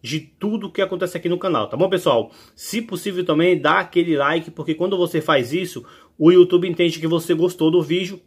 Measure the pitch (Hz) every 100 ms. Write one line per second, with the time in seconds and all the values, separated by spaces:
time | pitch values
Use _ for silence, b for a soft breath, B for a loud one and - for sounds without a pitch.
0 | 117 151 - _ 202 220 202 - 190 180
1 | 180 170 170 175 190 143 104 120 185 185
2 | 165 120 107 B B _ - 214 226 185
3 | 208 180 180 151 175 175 147 180 180 175
4 | 170 147 139 165 160 - 160 156 185 190
5 | 170 165 147 143 117 165 180 - B B
6 | B _ 156 180 180 180 180 170 170 160
7 | 160 165 165 160 175 170 160 175 147 175
8 | 190 190